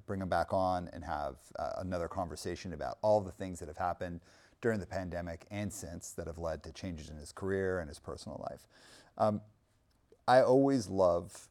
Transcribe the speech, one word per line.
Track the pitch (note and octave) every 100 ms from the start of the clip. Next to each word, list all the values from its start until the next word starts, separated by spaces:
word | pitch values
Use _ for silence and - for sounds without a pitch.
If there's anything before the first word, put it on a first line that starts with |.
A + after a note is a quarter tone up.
| -
bring | G2
him | F#2
back | F2 E2
on | F#2+ F#2 F#2 F2
and | -
have, | D#2+ D2+ C#2+ - - -
uh, | D2+ -
another | F#2 F2+ E2
conversation | G2 F2 D2+ - F2 F#2
about | D#2 B1+ -
all | G#2+ G#2+
the | F#2
things | - F#2+ F2
that | D#2+
have | -
happened | F2+ E2+ F2+ E2+ - - - _
during | A#2+ A2
the | F2
pandemic | F#2+ F#2 E2+ E2+ E2 -
and | G#2 G#2
since | - D#2 F2 -
that | - E2
have | E2
led | E2 D2+
to | E2
changes | - G2 D#2+ D2
in | D#2
his | D2
career | - G2 G2 F#2+ F#2
and | D2+
his | -
personal | - - - C#2 -
life. | C#2+ - - - - - -
Um, | G#2+ G#2 - _ _ _ _ _ _ - -
I | B2+
always | A#2 C3 C#3 C3+ F#2+
love | F#2+ F2+ E2+ F#2 - -